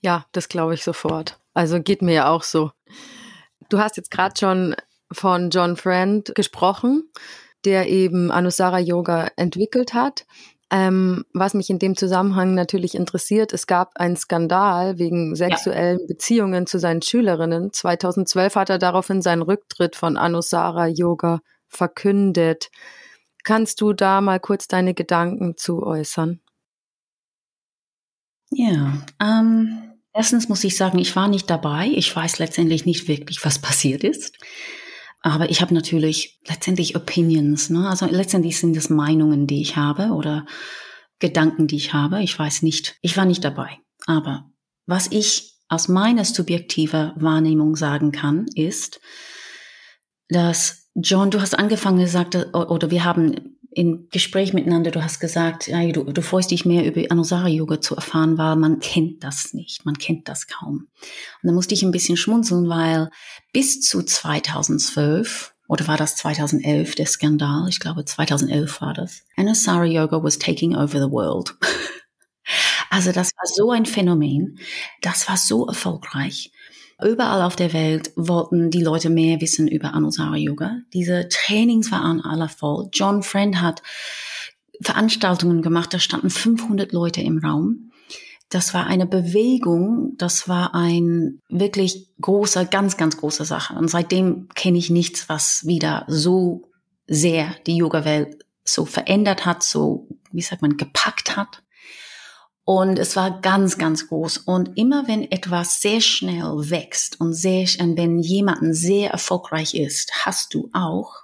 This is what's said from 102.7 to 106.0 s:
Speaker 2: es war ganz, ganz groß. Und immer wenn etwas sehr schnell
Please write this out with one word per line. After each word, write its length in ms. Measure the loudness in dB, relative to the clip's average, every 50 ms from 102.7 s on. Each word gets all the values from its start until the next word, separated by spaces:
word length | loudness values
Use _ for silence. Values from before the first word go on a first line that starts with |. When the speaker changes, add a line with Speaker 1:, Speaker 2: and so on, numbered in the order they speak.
| 2 4 4 4 2 2
Speaker 2:
es 160 | 0 0 0
war 260 | 0 0 -2 -2 -2
ganz, 380 | 0 2 4 4 4 2 2 0
ganz 280 | 0 0 0 -2 -2 -4
groß. 300 | -4 -4 -2 -4 -4 -6
Und 400 | -2 0 0 0 0 0 0 2
immer 300 | 2 4 4 2 2 0
wenn 160 | -2 -2 -2
etwas 580 | -2 -4 -4 -2 -2 -2 -2 0 0 -2 0
sehr 180 | 0 2 2
schnell 720 | 2